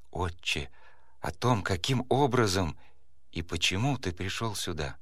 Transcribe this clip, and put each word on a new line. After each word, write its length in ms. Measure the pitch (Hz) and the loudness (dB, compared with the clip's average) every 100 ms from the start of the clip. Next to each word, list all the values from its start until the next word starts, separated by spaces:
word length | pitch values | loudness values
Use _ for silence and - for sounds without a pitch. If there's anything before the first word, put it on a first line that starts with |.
| - | -10
Отче, 600 | - 90 85 - - 69 - - - - - | -2 -2 -2 -2 -2 -4 -10 -16 -16 -16 -8
о 120 | - | -6
том, 300 | - 120 117 | 0 2 2
каким 440 | 87 92 - 127 127 | 2 0 2 0 4
образом 680 | 123 143 120 110 92 87 - - - - - - | 4 6 6 6 4 2 -2 -12 -16 -16 -14 -8
и 100 | 85 | -6
почему 560 | 82 85 - 90 127 127 | -4 2 2 4 2 2
ты 140 | 120 | -2
пришёл 440 | - 95 - 113 98 | -4 -4 -2 -2 -2
сюда». 420 | - 80 73 67 | -4 -2 -4 -6